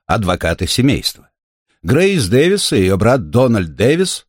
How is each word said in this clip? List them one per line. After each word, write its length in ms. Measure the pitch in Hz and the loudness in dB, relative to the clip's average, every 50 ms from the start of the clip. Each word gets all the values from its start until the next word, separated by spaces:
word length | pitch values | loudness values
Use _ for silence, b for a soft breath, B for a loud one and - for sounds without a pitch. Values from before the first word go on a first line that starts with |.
| _ | _
адвокаты 580 | - 92 113 101 90 90 - - 82 85 - 92 | -4 -4 -2 0 -2 -2 -2 -2 -4 -4 -4 -4
семейства. 640 | 78 - - 123 143 117 69 - - - - - _ _ _ _ _ _ _ _ _ _ _ - | -4 -2 0 2 2 0 0 -4 -8 -10 -10 -20 _ _ _ _ _ _ _ _ _ _ _ -4
Грейс 440 | 80 127 160 190 196 202 160 104 | 0 0 2 2 2 0 0 -2
Дэвис 460 | 87 110 131 156 180 202 196 - - 165 | 0 2 2 2 2 0 0 -2 0 0
и 60 | 107 | 2
её 180 | 92 92 98 | 2 2 2
брат 320 | 90 - - 139 135 85 76 | 2 2 2 0 0 -2 -2
Дональд 460 | 73 120 131 123 117 101 90 80 69 | 0 0 2 2 2 0 -2 -4 -4
Дэвис – 500 | - 104 131 156 175 190 175 - - _ | -2 0 0 2 0 -2 -4 -4 -12 _